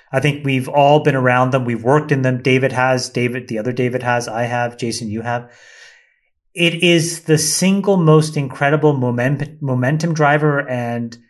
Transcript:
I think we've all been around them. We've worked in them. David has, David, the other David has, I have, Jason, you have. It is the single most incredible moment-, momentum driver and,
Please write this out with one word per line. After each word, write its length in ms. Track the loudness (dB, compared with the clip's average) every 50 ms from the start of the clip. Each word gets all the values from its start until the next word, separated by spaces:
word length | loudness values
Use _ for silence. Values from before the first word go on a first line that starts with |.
| _ _ -2
I 80 | 0
think 240 | 0 0 -2 -2 -2
we've 240 | -2 -2 -2 -2 0
all 320 | 2 4 4 6 6 4 4
been 140 | 2 0
around 340 | 2 2 2 4 4 2 2
them. 140 | 0 0 -2
We've 180 | -2 -4 -2 0
worked 300 | 2 2 2 2 0 0
in 100 | 0 0
them. 200 | 0 -2 0 2
David 300 | 2 2 2 2 0 0
has, 360 | 0 0 2 0 0 -2 -4
David, 400 | -4 -4 -4 -2 -4 -6 -8 -8
the 100 | -8 -6
other 140 | -6 -4 -4
David 300 | -2 -4 -2 -4 -4 -2
has, 260 | -2 -2 -2 -4 -6
I 160 | -6 -6 -6
have, 340 | -4 -4 -4 -4 -6 -6 -8
Jason, 300 | -8 -8 -6 -8 -8 -8
you 120 | -8 -8 -6
have. 280 | -6 -6 -6 -8 -12 -20 _ -20 -20 -20 -20 -20 -20 -20 _ _ _ _ _ _ _ _ _ _ _ _
It 280 | -2 -2 -2 0 0 2
is 400 | 2 2 2 2 -2 -6 -8 -2
the 160 | 0 0 0
single 580 | 2 -2 -2 0 2 2 2 2 2 2 2
most 400 | 4 4 6 6 4 4 2 -2
incredible 580 | -6 -6 -6 -4 -2 0 0 2 2 2 2 2
moment-, 680 | 2 0 -2 -2 0 0 0 -2 -2 -4 -8 -10 -8
momentum 540 | -6 -4 -2 0 0 0 0 0 -2 -2 0
driver 520 | 2 2 4 4 4 2 2 0 0 -2 -4
and, 480 | -6 -4 -4 -4 -4 -6 -6 -8 -10 -16 _